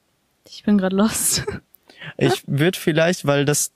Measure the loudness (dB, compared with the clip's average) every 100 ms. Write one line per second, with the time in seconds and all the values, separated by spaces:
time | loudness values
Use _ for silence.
0 | _ _ _ _ -20 -8 0 2 2 2
1 | 0 0 -2 -2 -4 -10 -12 _ _ -20
2 | -14 -2 0 0 -2 0 0 0 -2 2
3 | 2 0 0 2 2 0 -2